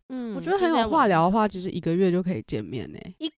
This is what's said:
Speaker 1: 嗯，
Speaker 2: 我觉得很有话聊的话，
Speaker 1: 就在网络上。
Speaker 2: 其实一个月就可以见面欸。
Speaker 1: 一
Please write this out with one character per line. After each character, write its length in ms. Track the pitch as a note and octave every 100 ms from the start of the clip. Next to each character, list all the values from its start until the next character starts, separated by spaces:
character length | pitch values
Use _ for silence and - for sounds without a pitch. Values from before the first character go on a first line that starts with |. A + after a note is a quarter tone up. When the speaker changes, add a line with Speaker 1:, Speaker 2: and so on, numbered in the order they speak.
| _
Speaker 1:
嗯， 260 | B3+ A#3 G#3
Speaker 2:
我 40 |
觉 120 | -
得 60 | G4
很 100 | F4
有 220 | D4+ A3+
话 160 | D#4 A#3+
聊 180 | E3
的 60 | E3+
话， 0 |
Speaker 1:
就 0 |
在 0 |
网 20 |
络 80 | G#3+
上。 80 | G#3+
Speaker 2:
其 100 | F#3+
实 120 | F3+
一 100 | -
个 140 | D#3+
月 180 | E3+ F#3+
就 100 | F3
可 120 | F3+
以 100 | C#3+ -
见 160 | A#2+
面 240 | F#2+ B2 D2
欸。 280 | - - -
Speaker 1:
一 160 | D#4+